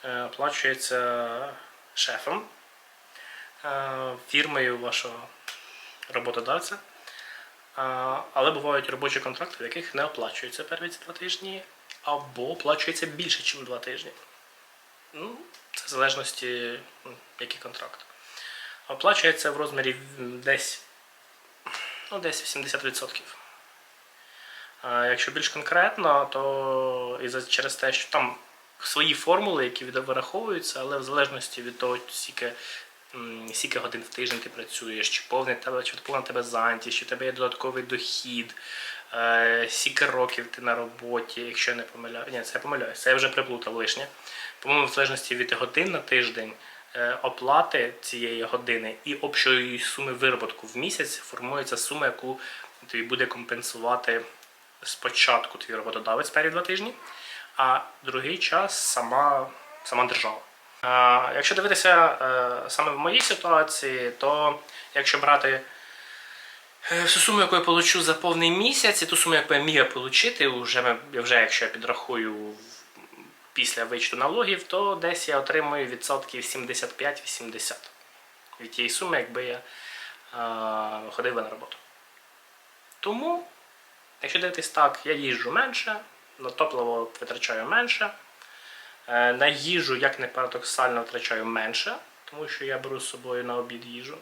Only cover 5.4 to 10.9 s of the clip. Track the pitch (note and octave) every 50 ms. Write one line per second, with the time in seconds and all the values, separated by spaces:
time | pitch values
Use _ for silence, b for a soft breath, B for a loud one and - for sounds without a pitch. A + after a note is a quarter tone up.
5.4 | - - B B B B B B B B B B - - - B2 A#2+ B2+ A#2 A#2+
6.4 | A#2 B2+ C#3+ E3+ E3 - G3+ G3+ - - B B B B B B B B B B
7.4 | B B B B - - - - C3 C3 C3 B2+ B2+ C3 C3 C#3+ - - - C#3
8.4 | C3 D3+ D#3 C#3+ D3 D3 C#3+ C#3 - - C3 C3 C#3 C#3 - C3+ - C3 C3 -
9.4 | E3+ F3 - - A#2 A#2+ - E3+ E3+ - - C#3 D3 D3+ - - A2+ A2 - -
10.4 | - - - - D#3 - E3 E3 E3+ F3